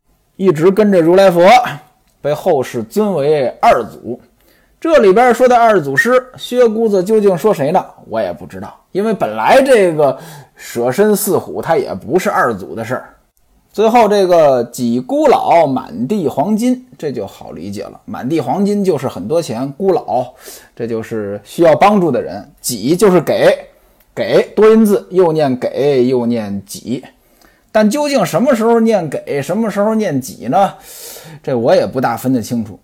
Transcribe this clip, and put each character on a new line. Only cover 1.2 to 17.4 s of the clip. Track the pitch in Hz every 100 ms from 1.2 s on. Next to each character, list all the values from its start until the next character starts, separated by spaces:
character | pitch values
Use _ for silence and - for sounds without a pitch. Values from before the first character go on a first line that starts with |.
| 196
佛， | 175 185 370 - 143 _ _ _ _
被 | 143
后 | 147 190 147
世 | 120 123
尊 | 107 196 214
为 | 170 139 151 123 -
二 | 233 151
祖。 | 107 - 98 123 _ _ _ _ _ _
这 | 330 302
里 | 202
边 | 190 254
说 | 226 254
的 | 240
二 | 233 202
祖 | 139 135
师， | 226 254 254 -
薛 | - 247 233
姑 | 214 226
子 | 196
究 | 180 220
竟 | 202 180
说 | 214
谁 | 180 139
呢？ | 180 - - -
我 | 110
也 | 92
不 | 85 76
知 | 95
道， | - - _
因 | 175
为 | 220
本 | 208 117 110
来 | 120 254
这 | 277 240 180
个 | 156 143 135 - 147 - -
舍 | - 120 120
身 | 127 214
饲 | 202 - 147
虎， | - 87
他 | 160 160
也 | -
不 | 92 90 175
是 | 202
二 | 170 139 101
祖 | 95
的 | 104 113
事 | 127
儿。 | - _ _ _ _ _ _
最 | - 220
后 | 240 208
这 | 202 185
个 | 175 147 127
几 | 123 - 120 120
孤 | 127 285 302
老 | - - 165 151
满 | 127 - 85 127
地 | 214 143
黄 | - 175 214
金， | 247 254 - -
这 | 147
就 | - 98
好 | -